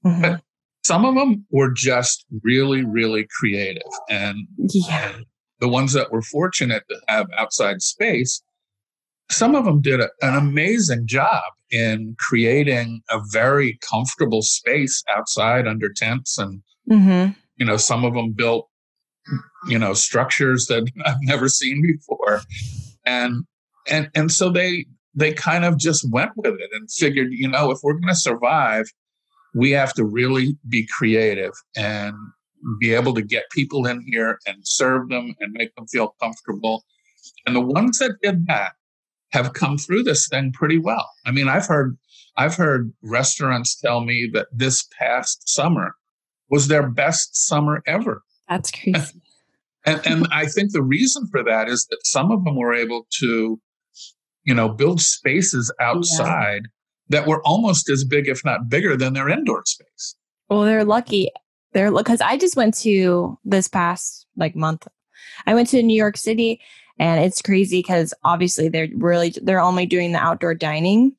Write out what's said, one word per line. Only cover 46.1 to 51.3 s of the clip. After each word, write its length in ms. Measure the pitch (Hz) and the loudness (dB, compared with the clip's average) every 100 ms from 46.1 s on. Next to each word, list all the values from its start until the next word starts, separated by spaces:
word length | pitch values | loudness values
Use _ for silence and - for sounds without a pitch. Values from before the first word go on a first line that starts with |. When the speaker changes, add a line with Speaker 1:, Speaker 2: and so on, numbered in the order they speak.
| _ _ _ _ | _ _ _ _
Speaker 2:
was 180 | 143 139 | 0 2
their 200 | 151 135 | 2 2
best 480 | 120 147 165 - - - | 0 0 0 -4 -2 0
summer 340 | 151 147 151 - | 0 0 -2 -2
ever. 340 | 175 233 - _ _ _ | -2 -2 -6 _ _ _
Speaker 1:
That's 200 | 185 - | -6 -4
crazy. 500 | - - 175 143 - _ | -6 -2 -2 -2 -12 _
<laughs> 40 | _ _ _ _ _ - | _ _ _ _ _ -2
Speaker 2:
And, 200 | 156 160 | 0 0
and 220 | 160 - | 2 2
I 140 | 151 151 | 0 0
think 260 | 208 202 | 0 0
the 80 | 202 | 0
reason 440 | 131 147 262 294 233 | 0 2 2 0 -2